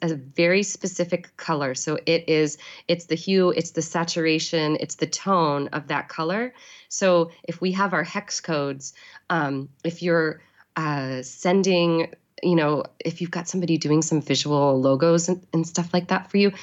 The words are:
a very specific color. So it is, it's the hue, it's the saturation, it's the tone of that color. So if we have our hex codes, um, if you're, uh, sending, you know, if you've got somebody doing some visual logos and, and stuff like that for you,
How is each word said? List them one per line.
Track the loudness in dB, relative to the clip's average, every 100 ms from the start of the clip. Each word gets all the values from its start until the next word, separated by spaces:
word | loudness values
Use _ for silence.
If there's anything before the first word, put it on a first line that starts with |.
a | -4 -4
very | -6 0 2 2
specific | 0 -4 -6 -4 -2 -4 -6 -10
color. | -4 -2 -2 -4
So | -4 -4 0
it | 0 2
is, | 2 2 -2 -14 -10 -4
it's | -2 -2
the | -4
hue, | 2 4 4
it's | 2 -2
the | -4
saturation, | -4 -2 -2 0 2 0 0 0 0 0
it's | -4 -4
the | -4
tone | -4 0 2 2 0 -4
of | -6 -6
that | -6 -6
color. | -6 -4 -4 -6 -10 -20 -20 -12
So | 0 4 4 2 -4
if | -12 -4
we | -2
have | 0 0
our | 0
hex | -2 -6 -8 -8
codes, | -4 -2 -2 -6 -12 -18 -20 -14 -4
um, | -2 0 -4 -8 _
if | -8 -4
you're, | 0 2 2 -4 _ _ _ -6
uh, | -4 -4 -4 -8
sending, | -10 -4 2 2 4 4 2 2 -2 -8 _ -4
you | 2 2
know, | 4 0 -2 -8
if | -8 -6
you've | -6
got | -6 -6
somebody | -4 0 0
doing | 2 2
some | 2 0
visual | 0 -2 0 2 4 4
logos | 4 4 4 4 2
and, | -4 -2
and | -2 -2
stuff | -4 -2
like | -2 0
that | -4 0
for | 2
you, | 2 2